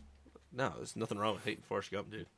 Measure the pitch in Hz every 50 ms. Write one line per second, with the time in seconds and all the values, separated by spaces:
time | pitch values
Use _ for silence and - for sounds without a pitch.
0 | - - - - - - - - - - - 123 135 107 - 58 - - - -
1 | 110 110 113 101 104 110 101 90 - 107 107 - - - - 101 95 - 92 101
2 | 98 - 107 107 87 - _